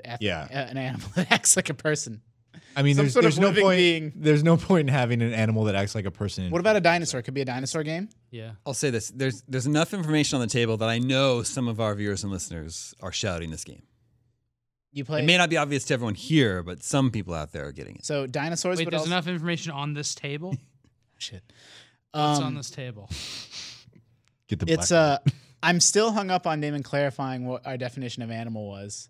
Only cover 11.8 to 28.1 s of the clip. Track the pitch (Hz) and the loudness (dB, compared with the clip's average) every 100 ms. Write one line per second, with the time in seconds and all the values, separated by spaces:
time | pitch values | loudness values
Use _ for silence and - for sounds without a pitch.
11.8 | 110 101 104 95 101 92 - 85 78 82 | -2 -2 -2 -4 -4 -6 -8 -10 -10 -12
12.8 | - - 95 - 104 85 82 80 - - | -14 -14 -10 -6 -4 -4 -6 -10 -14 -18
13.8 | _ _ _ _ _ _ _ _ _ _ | _ _ _ _ _ _ _ _ _ _
14.8 | _ 143 135 151 151 180 170 160 147 139 | _ -10 -4 0 4 4 4 2 0 -2
15.8 | - 131 117 98 - 156 117 92 87 90 | 0 -2 -2 -4 2 4 4 2 -6 -10
16.8 | - 143 131 107 90 82 76 80 71 69 | -2 0 0 0 -4 -6 -6 -8 -10 -12
17.8 | - - - 143 135 143 151 165 185 180 | -14 -12 -8 -6 -4 -6 -4 -4 -2 -2
18.8 | 165 165 160 180 160 175 170 170 170 143 | -2 -4 -2 -2 -2 -4 -4 -4 -6 -6
19.8 | 143 147 147 - 143 147 175 143 - _ | -6 -6 -8 -8 -8 -8 -8 -10 -10 _
20.8 | _ _ _ - - 92 - _ - - | _ _ _ -16 -14 -14 -20 _ -20 -20
21.8 | - _ _ 151 147 147 151 151 131 - | -20 _ _ 0 2 2 0 -4 -10 -12
22.8 | 127 104 95 - - - - - - - | -12 -12 -12 -12 -10 -14 -16 -16 -16 -18
23.8 | - - _ _ _ _ - 180 165 160 | -20 -20 _ _ _ _ -6 -2 2 2
24.8 | - 170 151 139 - - _ _ 165 175 | 4 6 6 4 0 -2 _ _ 2 4
25.8 | - 202 226 208 190 185 175 151 147 147 | 4 4 2 2 0 0 0 -2 -2 -4
26.8 | 135 143 143 - 135 127 123 123 139 127 | -4 -2 0 -2 -6 -6 -6 -8 -8 -8
27.8 | 123 139 123 | -8 -8 -10